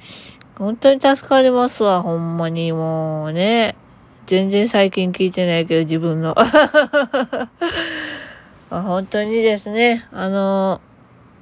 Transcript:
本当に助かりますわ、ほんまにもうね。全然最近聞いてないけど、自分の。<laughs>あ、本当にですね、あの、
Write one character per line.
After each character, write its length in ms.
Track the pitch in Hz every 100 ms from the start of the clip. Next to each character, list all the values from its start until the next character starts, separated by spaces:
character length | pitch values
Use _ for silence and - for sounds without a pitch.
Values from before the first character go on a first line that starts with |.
| - - - - - -
本 180 | 202 226
当 160 | 277
に 80 | 269
助 260 | 277 269 -
か 140 | 269
り 100 | 262
ま 200 | 247 247
す 120 | -
わ、 200 | 208 185
ほ 140 | 175 165
ん 200 | 165 170
ま 140 | 165
に 220 | 165 165
も 540 | 160 160 160 160 156 151
う 60 |
ね。 440 | 160 202 233 220 - _ - - _ -
全 240 | 190 196
然 180 | 202 226
最 220 | 208 196
近 220 | 196 180
聞 140 | 180 185
い 60 |
て 140 | 185 180
な 120 | 165
い 80 | 165
け 100 | 165
ど、 40 |
自 180 | 160 160
分 220 | 165 160
の。 140 | 160 -
<laughs> 20 |
あ、 1120 | 226 302 294 302 269 294 262 285 254 - 247 - 339 - 330 311 311 294 - - - - -
本 360 | 175 190 180 190
当 160 | 208
に 200 | 214 226
で 140 | 220 208
す 140 | 208
ね、 360 | 214 240 233 -
あ 160 | - 190
の、 540 | 196 196 196 190 - _ _ _ _ _ _